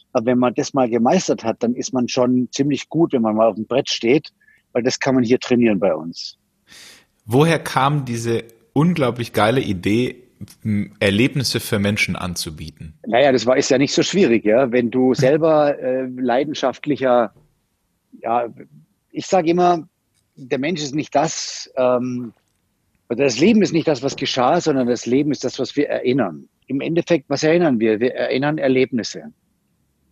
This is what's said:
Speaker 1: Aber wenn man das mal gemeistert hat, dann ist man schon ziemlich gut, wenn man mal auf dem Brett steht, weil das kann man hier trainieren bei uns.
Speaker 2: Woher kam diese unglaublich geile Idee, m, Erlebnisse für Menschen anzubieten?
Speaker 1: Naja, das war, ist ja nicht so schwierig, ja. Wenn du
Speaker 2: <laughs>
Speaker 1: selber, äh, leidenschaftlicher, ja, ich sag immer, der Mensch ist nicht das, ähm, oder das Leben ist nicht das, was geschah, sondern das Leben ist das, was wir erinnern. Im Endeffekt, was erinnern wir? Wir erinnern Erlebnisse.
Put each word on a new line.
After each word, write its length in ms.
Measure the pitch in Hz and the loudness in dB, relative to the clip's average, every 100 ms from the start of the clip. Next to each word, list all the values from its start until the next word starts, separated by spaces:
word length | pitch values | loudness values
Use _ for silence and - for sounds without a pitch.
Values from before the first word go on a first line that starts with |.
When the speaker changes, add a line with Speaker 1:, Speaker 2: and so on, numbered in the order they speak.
| _ | _
Speaker 1:
Aber 140 | 127 113 | -2 0
wenn 100 | 123 | 2
man 160 | 123 | 2
das 220 | 110 139 135 | 0 -4 -2
mal 120 | 123 | 0
gemeistert 540 | 117 120 180 - 127 | 2 2 2 0 -2
hat, 200 | 113 110 | -2 -2
dann 100 | 117 | -2
ist 180 | 123 123 | -4 -4
man 160 | 131 120 | -2 -2
schon 420 | - 123 127 123 | 0 2 2 -2
ziemlich 380 | - 139 135 - | -2 -2 -2 -4
gut, 240 | 156 165 | 0 0
wenn 100 | 131 | 2
man 120 | 113 107 | 0 4
mal 120 | 113 | 2
auf 80 | 101 | 2
dem 100 | 110 | -2
Brett 240 | 127 - | -2 -2
steht, 400 | - 117 147 - _ _ _ _ | -2 2 2 0 _ _ _ _
weil 100 | 123 | -2
das 160 | 120 - | -2 -2
kann 160 | 139 131 | 0 0
man 80 | |
hier 160 | 113 123 | 2 0
trainieren 400 | - 120 117 101 | 2 2 4 2
bei 160 | 92 78 | 0 0
uns. 420 | 80 - - - _ _ _ - - - _ _ - | -6 -12 -16 -20 _ _ _ -20 -20 -20 _ _ -2
Speaker 2:
Woher 320 | 123 165 156 | 2 4 2
kam 480 | - - 135 147 127 | 0 0 2 0 -2
diese 380 | 117 113 113 - _ _ | -4 -2 -2 -4 _ _
unglaublich 600 | 135 170 160 123 123 117 | 0 2 2 -2 -2 -4
geile 280 | - 107 131 | 2 2 2
Idee, 600 | - 90 95 110 127 - _ _ - - | -2 -4 0 0 0 -6 _ _ -20 -10
m, 300 | 110 104 101 - | -4 -4 -4 -2
Erlebnisse 600 | 104 101 135 143 120 117 | 0 2 2 0 -2 -4
für 200 | - 107 | -2 -2
Menschen 360 | 101 107 - 90 | 0 0 -2 -4
anzubieten? 800 | 90 85 87 78 78 - 82 - - | -8 -8 -10 -12 -16 -16 -20 -16 -2
Speaker 1:
Naja, 240 | 113 139 | 2 4
das 140 | 127 113 | 2 2
war, 120 | 131 | 0
ist 120 | - | 2
ja 80 | 127 | 2
nicht 160 | 143 | 2
so 100 | - | 0
schwierig, 420 | 147 175 165 113 104 | 0 2 2 2 4
ja. 260 | 113 135 | 2 2
Wenn 200 | 123 120 | 0 0
du 220 | 127 127 | 0 0
Speaker 2:
<laughs> 20 | 123 | 2
Speaker 1:
selber, 640 | 127 156 160 156 147 143 | 2 2 2 2 2 0
äh, 260 | 131 131 131 | -4 -4 -6
leidenschaftlicher, 1300 | 127 127 120 147 139 135 117 151 127 131 123 107 - _ _ _ _ _ _ _ - | -4 -2 0 -2 -4 -4 -4 -4 -2 2 2 2 -6 _ _ _ _ _ _ _ -12
ja, 260 | 113 120 120 127 - - _ _ _ | -4 -2 -4 -10 -20 -20 _ _ _
ich 140 | - - | -14 0
sag 220 | 190 160 | 0 2
immer, 400 | 175 175 170 180 _ _ _ _ - | 2 2 2 -4 _ _ _ _ -20
der 240 | 127 135 | -6 -4
Mensch 220 | 147 175 | -2 -4
ist 100 | 147 | -4
nicht 220 | 147 - 143 | -6 -2 0
das, 560 | 156 - - - - - | 0 -4 -10 -12 -10 -2
ähm, 560 | 127 123 127 123 117 - _ _ _ _ _ _ _ | 0 2 -2 -6 -10 -14 _ _ _ _ _ _ _
oder 140 | 113 139 | 0 0
das 140 | 113 | 4
Leben 220 | 180 220 | 4 4
ist 100 | 170 | 4
nicht 160 | 160 147 | 0 0
das, 160 | 135 | -2
was 120 | 135 - | -4 -4
geschah, 440 | 135 - 123 170 | -4 0 2 2
sondern 260 | 160 135 120 | 2 0 0
das 180 | 117 117 | -2 0
Leben 260 | 127 147 | 0 0
ist 120 | 131 | -2
das, 160 | 127 - | -6 -6
was 160 | 123 - | -6 -2
wir 120 | 147 | -2
erinnern. 600 | 113 123 135 101 73 - _ _ | -2 0 0 -2 -6 -18 _ _
Im 140 | 135 | -6
Endeffekt, 480 | 135 165 - 165 - | -2 -2 0 -2 0
was 140 | 139 | -2
erinnern 360 | 156 170 170 120 | 2 2 2 2
wir? 200 | 113 107 | 2 2
Wir 160 | 123 123 | 0 -2
erinnern 420 | 120 127 147 156 | -4 -2 -2 -2
Erlebnisse. 720 | 139 131 131 123 95 90 226 - _ _ _ _ _ _ _ | 0 2 2 -2 -6 -10 -16 -20 _ _ _ _ _ _ _